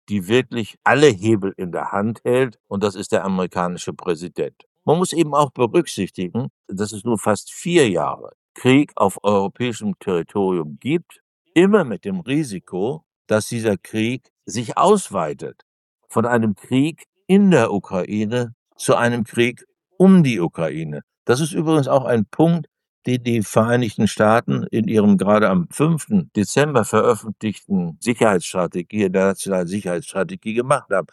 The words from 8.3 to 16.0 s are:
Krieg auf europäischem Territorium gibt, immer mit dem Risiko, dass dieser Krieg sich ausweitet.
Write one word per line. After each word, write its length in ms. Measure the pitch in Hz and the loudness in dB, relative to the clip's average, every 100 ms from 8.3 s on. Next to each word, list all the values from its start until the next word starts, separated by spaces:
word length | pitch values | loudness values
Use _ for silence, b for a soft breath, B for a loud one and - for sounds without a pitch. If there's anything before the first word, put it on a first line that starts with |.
| _ _ | _ _
Krieg 380 | - 127 135 147 - | -2 4 4 2 0
auf 220 | 101 - | 0 0
europäischem 720 | 101 101 98 - 123 107 104 92 | 0 0 0 -4 -6 -4 -6 -6
Territorium 760 | - 87 80 104 95 90 76 71 | -4 -4 -2 -2 0 -2 -4 -8
gibt, 400 | 120 170 - _ _ _ _ | -4 -4 -4 _ _ _ _
immer 320 | - 190 208 | 4 4 4
mit 220 | 143 95 101 | 0 -6 -6
dem 140 | 95 | -8
Risiko, 840 | 85 143 143 92 - 92 107 156 _ _ - | -4 -4 -4 -8 -8 -6 -4 -6 _ _ -2
dass 200 | 107 - | -2 -2
dieser 300 | 117 110 98 | -2 -2 -2
Krieg 560 | - 110 110 131 _ _ | -4 -4 -4 -6 _ _
sich 320 | - 120 113 - | -10 -8 -4 2
ausweitet. 840 | 170 208 - 98 78 71 71 - _ _ _ _ | 4 4 0 -6 -6 -8 -12 -16 _ _ _ _